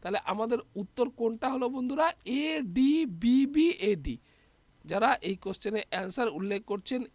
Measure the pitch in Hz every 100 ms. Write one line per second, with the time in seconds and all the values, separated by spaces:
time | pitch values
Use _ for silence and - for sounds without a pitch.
0 | 175 196 - 196 226 240 - - 202 -
1 | 247 - 233 226 262 262 247 262 254 277
2 | 320 359 - 262 302 311 247 175 269 302
3 | 311 170 226 254 277 302 330 359 190 196
4 | 139 - _ _ _ _ _ _ - 180
5 | 226 269 165 190 - 190 208 214 - 185
6 | 190 185 240 151 196 202 220 202 - 254
7 | -